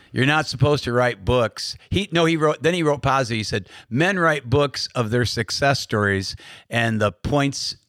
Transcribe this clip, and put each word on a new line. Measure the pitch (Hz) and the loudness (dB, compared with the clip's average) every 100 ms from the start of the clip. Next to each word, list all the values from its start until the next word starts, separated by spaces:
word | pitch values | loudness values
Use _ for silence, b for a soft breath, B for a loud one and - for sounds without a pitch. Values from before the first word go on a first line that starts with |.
| B | B
You're | - | 0
not | 135 151 147 | 2 0 -2
supposed | 120 143 147 | 0 2 2
to | - | 0
write | 120 123 107 | 0 0 0
books." | 98 123 110 - - - B | 0 0 0 -4 -12 -12 B
He, | 175 202 | -4 -2
no, | 165 | 0
he | 165 165 | 2 2
wrote, | 151 - | 0 2
then | 151 | 0
he | 175 | 2
wrote | 151 143 | 0 0
positive. | 139 135 120 113 | 0 0 0 -2
He | |
said, | 107 113 92 B B | -2 -4 -6 B B
"Men | 117 175 196 | 0 0 2
write | 165 151 123 | 2 0 0
books | 143 143 - - | 2 2 -2 -6
of | 127 110 | -4 0
their | 123 120 | 0 -2
success | - 110 - 139 139 | -4 -4 0 0 0
stories | - 110 101 98 98 - B B B | -2 0 2 0 -2 -12 B B B
and | 120 113 110 | -2 0 2
the | 104 | 0
points | - - 143 139 139 - - | -2 -2 0 0 -4 -8 -10